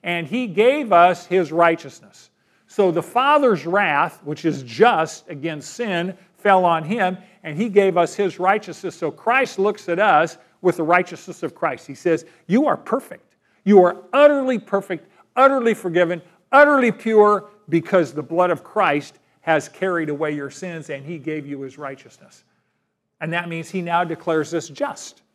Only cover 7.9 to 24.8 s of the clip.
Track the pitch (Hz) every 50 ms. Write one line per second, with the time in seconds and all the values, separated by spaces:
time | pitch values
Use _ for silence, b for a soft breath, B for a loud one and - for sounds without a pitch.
7.9 | 170 175 170 160 - - 202 185 - - 180 190 202 214 214 185 156 - - 180
8.9 | - - 175 151 143 - - 226 240 269 269 - - - 190 208 202 - - -
9.9 | 170 170 208 208 170 151 165 160 - b b b b b - 185 170 - 160 156
10.9 | 175 180 180 - 175 147 - - 160 - - 143 - - - 156 131 117 - -
11.9 | 139 - - 175 165 151 - b b b b - 180 240 302 285 190 - - -
12.9 | 220 269 - - - - _ _ _ _ _ _ _ _ _ 190 208 196 180 175
13.9 | 180 - - - - 277 294 294 294 277 262 262 254 214 - - - 202 196 -
14.9 | 185 151 - b b b b b _ 247 262 269 277 262 233 233 214 - - 180
15.9 | 165 180 175 165 180 165 b b b b b _ - 277 294 294 294 269 247 233
16.9 | - - - 226 226 214 208 208 208 190 - - _ _ _ - 156 165 165 -
17.9 | - 185 165 - 135 151 139 123 160 175 180 180 170 - - - - 214 196 170
18.9 | 147 147 143 - _ _ _ _ _ _ _ 160 160 151 147 - - - 190 190
19.9 | 180 170 160 147 147 143 156 151 151 147 143 135 135 - 190 180 170 160 151 -
20.9 | 147 139 135 151 175 156 127 156 156 151 143 139 143 139 139 131 127 143 147 135
21.9 | 139 131 - 117 _ _ - _ _ _ _ _ _ _ _ _ _ _ _ _
22.9 | _ _ _ _ _ _ 156 160 165 170 170 170 165 165 160 - - 190 175 170
23.9 | 170 170 180 165 165 165 - 175 160 160 151 151 165 170 - - 143 -